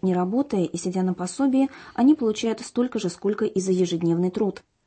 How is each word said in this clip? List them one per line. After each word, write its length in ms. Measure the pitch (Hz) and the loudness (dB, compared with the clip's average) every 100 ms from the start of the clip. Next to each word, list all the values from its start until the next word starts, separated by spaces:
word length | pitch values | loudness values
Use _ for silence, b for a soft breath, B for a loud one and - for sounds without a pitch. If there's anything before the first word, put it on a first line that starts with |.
не 120 | 185 | 0
работая 520 | 180 180 240 285 208 165 | 0 0 -2 0 -2 -2
и 120 | 170 | -4
сидя 240 | 185 185 | -4 -2
на 120 | 185 | -2
пособии, 560 | 180 180 - 269 262 269 B B | -2 -6 -2 2 2 0 B B
они 220 | - 262 311 | 4 4 6
получают 440 | 220 214 226 220 | 2 0 -2 -4
столько 400 | - 240 247 220 | -4 -2 -2 -2
же, 80 | 185 | -4
сколько 380 | - 196 208 214 | -2 -4 -2 -2
и 160 | 190 | 0
за 100 | 190 | 0
ежедневный 580 | 185 175 170 170 170 180 | 2 2 0 2 2 0
труд. 320 | 185 202 - - _ | 0 -2 -4 -14 _